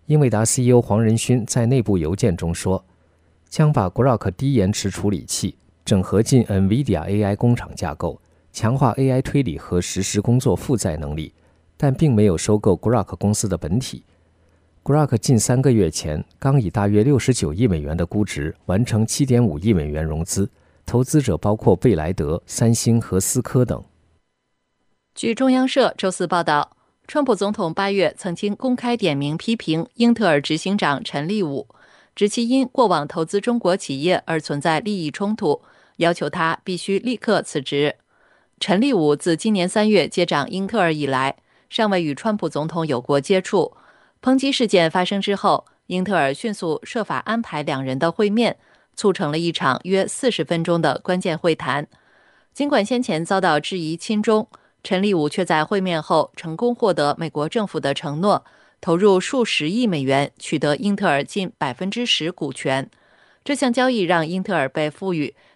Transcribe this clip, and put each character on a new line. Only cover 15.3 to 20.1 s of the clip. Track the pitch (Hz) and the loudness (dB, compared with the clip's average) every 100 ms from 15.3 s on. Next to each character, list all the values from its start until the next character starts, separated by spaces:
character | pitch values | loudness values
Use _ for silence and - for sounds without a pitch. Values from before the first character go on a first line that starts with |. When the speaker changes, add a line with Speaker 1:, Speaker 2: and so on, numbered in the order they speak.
| 117 | 2
Speaker 1:
三 | - 127 | 4 2
个 | 135 | 4
月 | 113 85 | 4 2
前 | - 82 76 - - | 0 -6 -6 -8 -4
刚 | 139 139 | 0 2
以 | 95 | 2
大 | 110 101 | 0 2
约 | 104 | 4
六 | 120 135 | 4 2
十 | - | 2
九 | 123 80 | 0 0
亿 | 82 120 | 0 2
美 | 80 | 0
元 | 73 82 | -2 -4
的 | 85 | -2
估 | 104 | -2
值 | 101 - 76 - - | -2 -2 -6 -6 -2
完 | 101 123 | 0 2
成 | 107 | 0
七 | 110 - 135 | 0 0 2
点 | 120 | 4
五 | 117 76 | 2 2
亿 | 101 | 2
美 | 92 73 | 2 0
元 | 73 | -4
融 | 80 | -4